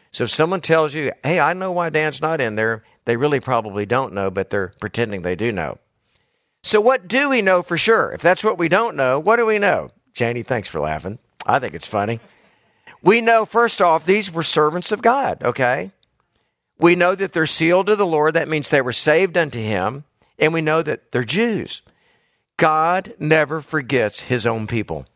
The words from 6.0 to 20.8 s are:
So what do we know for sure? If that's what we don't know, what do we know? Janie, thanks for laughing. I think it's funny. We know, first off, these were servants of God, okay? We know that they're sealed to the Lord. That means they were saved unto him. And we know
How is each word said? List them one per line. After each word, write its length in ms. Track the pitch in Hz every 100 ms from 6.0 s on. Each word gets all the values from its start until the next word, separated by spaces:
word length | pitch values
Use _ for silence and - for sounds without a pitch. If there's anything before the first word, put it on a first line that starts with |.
| _ _ _ _ _ _
So 180 | - 214
what 280 | 214 262 180
do 200 | 247 285
we 140 | 254
know 200 | 196 185
for 140 | 170 165
sure? 360 | 220 220 120
If 80 | -
that's 220 | 160 180
what 140 | 214 170
we 100 | 165
don't 280 | 185 233 151
know, 220 | 131 135
what 180 | 160 233
do 100 | 226
we 120 | 214
know? 320 | 202 117 69 _ _
Janie, 300 | - 117 120
thanks 260 | - 120 95
for 120 | 82
laughing. 380 | 73 76 85 117 _ - -
I 120 | 131
think 160 | 123
it's 120 | 76 -
funny. 340 | 107 104 117 - _ _ _ _ _ - -
We 200 | 160 226
know, 240 | 226 226 208
first 340 | 226 233 -
off, 240 | 180 160
these 260 | 156 208 196
were 120 | 165
servants 500 | 156 160 151 170 -
of 80 | 208
God, 420 | 226 269 269 -
okay? 480 | 123 120 123 139 190 - _ _ _ _ _ _ _ -
We 160 | 170
know 200 | 175 175
that 180 | 190 196
they're 140 | 170 160
sealed 400 | - 165 180 190
to 100 | 208
the 100 | 190
Lord. 280 | 156 151
That 140 | 160 151
means 200 | 156 139
they 140 | 147
were 100 | 123
saved 460 | 117 156 160 185 175
unto 200 | 156 120
him. 460 | 110 101 95 139 - _ _ -
And 140 | 156
we 80 | 165
know 220 | 156 160